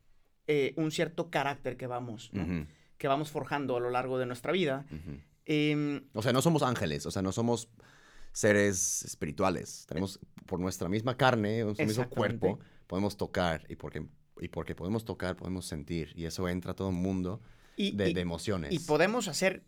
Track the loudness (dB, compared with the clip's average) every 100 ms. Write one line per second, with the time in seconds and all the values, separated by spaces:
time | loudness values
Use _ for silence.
0 | _ -20 _ _ 0 2 2 2 0 2
1 | 0 -2 -2 0 0 -2 -6 -6 -6 -6
2 | -6 -10 -6 -4 -2 -2 -4 -14 _ -4
3 | 0 2 0 -4 -2 -2 0 0 2 0
4 | 0 0 -2 -2 0 2 2 0 -6 -10
5 | -10 -12 -14 _ 0 2 4 2 0 -2
6 | -4 0 4 6 6 6 4 2 0 0
7 | -2 -2 0 2 2 0 -4 -20 -20 -20
8 | -20 -18 -12 2 6 8 6 2 0 -2
9 | -6 -6 -6 0 2 2 -4 -14 -8 -4
10 | -4 -6 -18 -20 -6 -2 -2 -2 -2 0
11 | 0 4 4 4 2 2 0 0 0 0
12 | 0 0 0 2 0 0 -8 -20 -4 0
13 | 0 -2 -2 0 2 0 -6 -12 -10 -10
14 | -10 -16 _ -12 -8 -6 -6 -6 -4 -4
15 | -4 -4 -4 -4 -6 -6 -6 -8 -4 -4
16 | -4 -6 -6 -2 -2 -2 -4 -4 -2 0
17 | 0 0 -2 -6 -12 -20 -12 -4 -2 2
18 | 2 2 -2 -2 -2 -2 -2 -2 2 4
19 | 4 2 -2 0 0 0